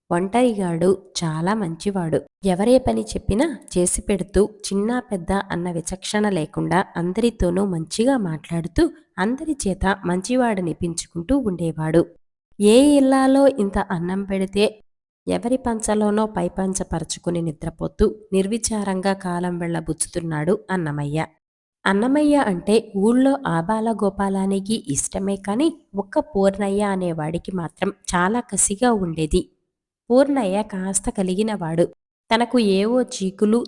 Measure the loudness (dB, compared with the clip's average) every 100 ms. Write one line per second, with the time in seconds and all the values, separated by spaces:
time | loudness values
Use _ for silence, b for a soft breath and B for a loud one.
0 | -4 -2 0 2 2 2 -2 0 2 0
1 | -4 -6 -4 -2 -2 -2 -4 -6 -4 -4
2 | -2 -2 -4 _ -2 2 4 4 4 -2
3 | -4 -6 -2 0 0 -4 -6 0 0 0
4 | -2 -2 0 2 2 -2 -6 -2 0 -2
5 | -4 -6 -2 -4 -2 -6 -4 -4 -6 -6
6 | -4 -2 0 0 -2 -4 0 0 0 -4
7 | -4 0 0 0 0 0 0 -2 -4 -2
8 | 0 0 -2 -6 -6 -6 -2 0 0 B
9 | B -4 -2 -2 -4 -4 -4 -2 -2 -2
10 | -2 -4 0 0 0 0 -4 -4 -6 -6
11 | -10 -8 -2 0 0 -2 -4 -2 2 2
12 | 2 -2 _ _ _ 0 6 8 8 6
13 | 6 4 4 6 6 4 0 -2 -2 -4
14 | -2 -4 -4 -2 -2 0 0 -2 _ _
15 | _ _ -4 -4 -2 -2 -2 -4 -2 0
16 | 2 2 0 -2 -4 -2 -4 -4 -4 -6
17 | -6 -8 -4 -4 -4 -6 -10 -8 -8 0
18 | 0 0 -4 -2 0 -2 -4 -4 -4 -2
19 | -2 -2 -4 -4 -4 -4 -4 -4 -4 -6
20 | -6 -6 -6 -2 -2 -2 -2 -4 -4 -4
21 | -4 -4 -6 _ _ _ _ _ 0 2
22 | 2 2 4 4 2 0 2 2 0 0
23 | 2 4 4 2 0 -2 0 -2 -2 0
24 | -2 0 -2 0 0 -2 -2 -4 -4 -4
25 | -4 -4 -4 -4 -4 0 0 -2 _ -8
26 | -4 -4 -2 2 2 2 0 0 0 0
27 | -2 -2 -4 -4 -6 -6 -6 -4 -6 -4
28 | -4 0 2 0 -2 -2 -2 2 2 2
29 | 0 -2 0 0 -2 _ _ _ _ _
30 | 2 4 4 2 0 -2 -4 -6 -4 -4
31 | -4 -2 -2 0 -2 -2 -2 0 0 -2
32 | _ _ -2 0 2 2 4 2 2 0
33 | -2 -4 -6 0 2 2